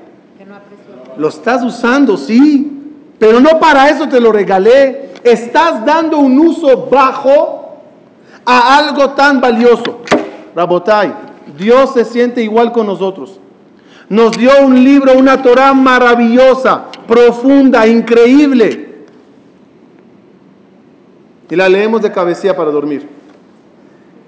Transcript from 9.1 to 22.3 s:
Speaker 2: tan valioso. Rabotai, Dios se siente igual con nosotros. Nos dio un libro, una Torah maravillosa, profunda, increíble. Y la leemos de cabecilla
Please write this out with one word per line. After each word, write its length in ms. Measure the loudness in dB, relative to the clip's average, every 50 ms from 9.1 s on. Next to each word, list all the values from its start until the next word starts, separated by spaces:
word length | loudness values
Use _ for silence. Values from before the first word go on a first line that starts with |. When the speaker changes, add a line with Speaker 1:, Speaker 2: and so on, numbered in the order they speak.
Speaker 2:
tan 300 | -2 0 0 0 0 0
valioso. 600 | 0 -2 0 2 2 2 2 0 -2 -6 -12 -12 -8 -6 -6 -6 -6 -8 -14 -20 -20 -12 -8
Rabotai, 580 | -6 -4 -2 -2 -2 -2 0 0 0 -2 -4 -6 -10 -16 -20 -20 -20 -20 -20 -16
Dios 380 | -6 -2 0 2 2 2 0 0
se 100 | -4 -4
siente 380 | -4 -4 -4 -4 -2 -4 -4 -6
igual 300 | -2 -2 -2 -2 -2 -2
con 160 | -4 -4 -4
nosotros. 500 | -6 -6 -6 -8 -8 -10 -14 -20 -20 -20 -20 -20 _ _ _ _ _ _ _ _ _ -20 _ -6
Nos 280 | -2 0 0 0 0
dio 140 | 0 2 2 4 4 4
un 180 | 4 4 4 4
libro, 340 | 4 4 2 2 2 2
una 240 | 4 4 2 2 2
Torah 320 | 2 2 2 4 2 2 2
maravillosa, 1120 | 2 2 2 2 2 2 2 2 2 0 0 2 4 4 4 2 2 0 -2 -2 -2 -6 -12 -20 -18 -8
profunda, 800 | -2 0 2 2 2 2 0 0 2 2 4 4 2 2 2 2
increíble. 1040 | 2 2 0 0 0 2 2 4 4 4 4 2 2 2 0 0 0 -2 -6 -10 -18 -20 -20 -20 -20 -20 _ _ _ _ _ _ _ _ _ _ _ _ _ _ _ _ _ _ _ _ _ _ _ _ _ _ _ _ _ _ _ _ _ _ _ _ _ _ _ _ _ _ _ _ _ _ -8
Y 60 | -4
la 140 | -2 0 0
leemos 340 | 0 0 -2 -2 -4 -4 -4
de 80 | -4
cabecilla 460 | -4 -6 -6 -6